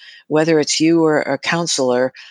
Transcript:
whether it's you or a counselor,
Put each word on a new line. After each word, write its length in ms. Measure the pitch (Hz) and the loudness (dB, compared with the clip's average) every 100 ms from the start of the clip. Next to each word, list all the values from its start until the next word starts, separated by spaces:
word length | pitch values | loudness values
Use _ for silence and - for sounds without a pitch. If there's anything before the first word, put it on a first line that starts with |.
| - - _ | -14 -20 _
whether 300 | 151 160 156 | 0 2 2
it's 220 | 143 - | 0 0
you 240 | 160 165 | 2 2
or 160 | 160 151 | 2 0
a 180 | - 135 | -2 -6
counselor, 760 | - 170 170 - 127 123 127 - - | -4 -4 -2 -2 0 0 -2 -6 -20